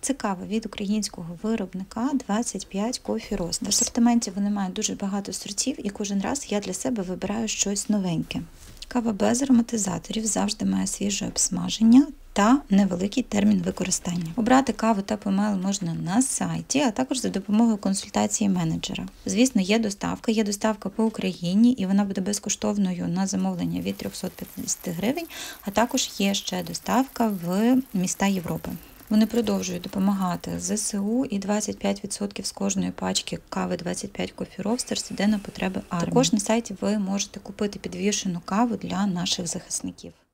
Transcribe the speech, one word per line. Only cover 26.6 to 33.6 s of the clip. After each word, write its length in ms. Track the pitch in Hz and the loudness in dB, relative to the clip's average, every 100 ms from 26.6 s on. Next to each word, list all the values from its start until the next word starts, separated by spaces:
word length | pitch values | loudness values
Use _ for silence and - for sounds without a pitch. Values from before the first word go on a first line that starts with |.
доставка 680 | 175 170 - 208 269 - 226 202 170 | -6 -8 0 2 2 0 0 0 0
в 320 | 185 226 262 262 | 2 4 4 4
міста 320 | 196 185 - 196 | 0 0 2 2
Європи. 460 | 190 165 160 - - - - - | 2 -2 -6 -6 -10 -12 -20 0
Вони 160 | 214 220 | 4 4
продовжують 580 | 233 214 196 185 180 | 4 2 0 0 -6
допомагати 760 | 180 196 190 196 190 170 175 170 | -6 0 2 2 0 -2 -4 -6
З 120 | 175 | -2
С 280 | 208 - 208 | -2 -2 -2
У, 260 | 202 233 269 | 0 0 0
і 140 | 202 | -2
двадцять 400 | 190 208 208 196 | 0 0 -2 -4
п'ять 240 | 202 202 | -2 -2
відсотків 420 | 202 - 202 - - | -4 -6 -6 -6 -8
з 60 | |
кожної 400 | - 202 196 180 | -4 -2 0 -2
пачки 480 | 185 185 190 - 170 - | -2 -2 -2 -4 -10 -8
кави 280 | - | -6